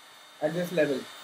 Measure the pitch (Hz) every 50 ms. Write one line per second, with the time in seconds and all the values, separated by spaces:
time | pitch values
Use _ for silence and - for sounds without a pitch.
0 | - - - - - - - - 143 156 165 175 180 175 185 165 151 143 139 123
1 | 113 - - -